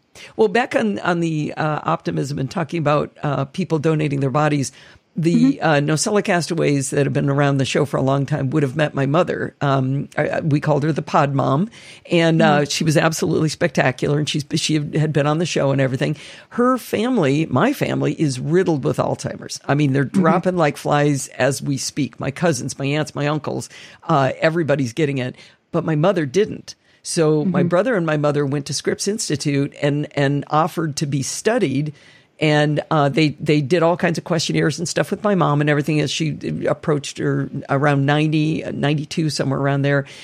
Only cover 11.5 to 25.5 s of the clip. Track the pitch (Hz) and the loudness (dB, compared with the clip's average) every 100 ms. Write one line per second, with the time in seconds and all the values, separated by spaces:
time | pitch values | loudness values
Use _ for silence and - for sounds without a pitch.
11.5 | 139 214 - - - - 175 165 160 160 | 0 -2 -6 -20 -16 -2 2 4 4 4
12.5 | 147 143 - 160 151 160 160 175 - 156 | 4 2 0 2 2 2 0 0 0 0
13.5 | - 170 - 143 - - 147 147 151 - | 0 -2 0 0 0 0 0 0 -4 -4
14.5 | 170 - 156 147 160 156 151 143 156 170 | -4 0 -2 0 0 0 2 2 0 0
15.5 | 165 139 139 131 131 151 151 - - - | 0 2 2 0 0 -2 -4 -10 -20 -8
16.5 | - 247 254 - 202 240 247 139 143 160 | 0 2 2 -2 -2 0 2 2 2 2
17.5 | 127 233 285 135 131 139 - 151 127 139 | 2 2 0 -2 -2 -2 0 -2 -2 0
18.5 | 175 180 151 147 - 131 131 - - - | 2 2 0 0 -2 -2 -2 -6 -10 -12
19.5 | - - 139 147 135 131 196 160 175 185 | -8 -2 2 2 2 0 2 2 2 2
20.5 | 180 147 147 151 147 147 139 - - 131 | 2 0 0 0 2 2 0 -4 -2 0
21.5 | 135 147 135 - - 135 - 135 - 175 | 0 -4 -4 -4 -4 -6 -4 -8 -2 0
22.5 | 123 143 - 139 147 143 143 143 151 - | 0 -4 -4 -2 -2 -4 -4 -2 -2 -4
23.5 | 131 - - - - - 151 131 - 160 | -8 -8 -16 -20 -10 -2 2 2 0 0
24.5 | 165 143 143 123 139 147 135 123 - - | 0 0 0 -2 -2 -2 -2 -6 -10 -18